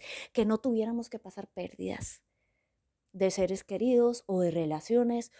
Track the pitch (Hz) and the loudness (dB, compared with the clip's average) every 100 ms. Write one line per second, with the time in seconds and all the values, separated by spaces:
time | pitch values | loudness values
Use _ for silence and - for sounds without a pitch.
0 | - - - - 214 220 269 226 220 233 | -16 -14 -6 0 2 2 0 0 0 -4
1 | 226 220 196 - 196 - 180 - - - | -6 -12 -14 -16 -14 -10 -12 -8 -6 -6
2 | - - _ _ _ _ _ _ _ _ | -8 -14 _ _ _ _ _ _ _ _
3 | _ 190 190 190 185 190 - 190 240 240 | _ 0 0 2 0 -2 -6 -2 4 6
4 | 240 240 - 185 175 165 156 156 - 233 | 4 2 -2 0 2 2 0 -2 0 2
5 | 240 240 233 _ | 2 0 -6 _